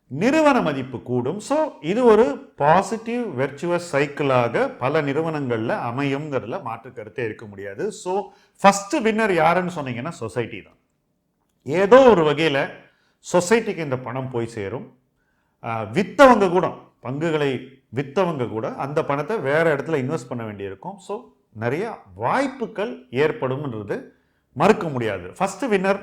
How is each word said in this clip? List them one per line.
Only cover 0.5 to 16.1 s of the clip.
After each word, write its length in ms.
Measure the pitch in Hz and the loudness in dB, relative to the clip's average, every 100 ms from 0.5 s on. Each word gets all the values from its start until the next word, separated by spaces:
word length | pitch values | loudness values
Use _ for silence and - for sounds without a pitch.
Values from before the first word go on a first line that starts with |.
| 247 | 4
மதிப்பு 420 | 170 135 127 123 | 0 -2 -6 -10
கூடும். 380 | - 123 120 196 | -4 -2 -2 -4
So, 320 | - 294 302 - | -2 -2 -2 -4
இது 240 | 156 214 | -4 2
ஒரு 480 | 247 214 262 269 - - | 6 6 6 2 -12 -2
பாசிட்டிவ் 840 | 143 175 196 226 226 240 233 127 | 4 4 2 -6 -4 -6 -4 -2
வெர்ச்சுவஸ் 520 | 139 131 170 175 175 | -4 -4 -2 -2 0
சைக்கிளாக 840 | 139 147 143 143 127 117 139 262 - | 0 0 0 2 2 2 0 -2 -2
பல 240 | 123 156 | 0 0
நிறுவனங்கள்ல 760 | 143 139 165 156 135 113 113 202 | 0 -2 -2 -4 -2 -2 -2 -4
அமையுங்கிறதுல 800 | 127 117 139 135 156 135 104 180 | -4 -2 -2 -2 -4 -6 -4 -8
மாற்று 300 | 131 113 127 | -8 -12 -12
கருத்தே 320 | 120 107 107 | -16 -14 -8
இருக்க 220 | 117 104 110 | -6 -8 -14
முடியாது. 460 | 98 101 101 196 | -12 -12 -6 -8
So, 360 | 196 180 190 190 - _ _ | -6 -4 -4 -6 -14 _ _
ஃபர்ஸ்ட் 360 | 196 196 - 311 | 2 2 -2 0
வின்னர் 360 | 220 214 220 | 0 0 0
யாருன்னு 380 | 170 156 175 180 160 | 2 2 2 -2 -6
சொன்னீங்கன்னா, 320 | 135 117 139 | -8 -6 -8
சொசைட்டி 540 | 165 113 123 110 104 | -8 -8 -6 -6 -8
தான். 140 | 82 _ _ _ _ _ _ _ _ _ | -18 _ _ _ _ _ _ _ _ _
ஏதோ 460 | 123 160 196 254 262 | -4 0 8 10 10
ஒரு 160 | 196 | 8
வகையில 460 | 151 147 160 139 160 - - _ _ _ - | 4 2 2 2 -2 -6 -20 _ _ _ -2
சொசைட்டிக்கு 460 | 180 180 226 220 165 | 0 4 2 2 -6
இந்த 200 | 151 127 | -4 -4
பணம் 320 | 117 127 131 | -4 -8 -6
போய் 160 | 127 117 | -4 -4
சேரும். 500 | - 98 120 226 _ _ _ _ _ _ _ | -6 -8 -8 -12 _ _ _ _ _ _ _
ஆ, 180 | 117 117 | -8 -6
வித்தவங்க 680 | 104 123 202 | -4 -2 -2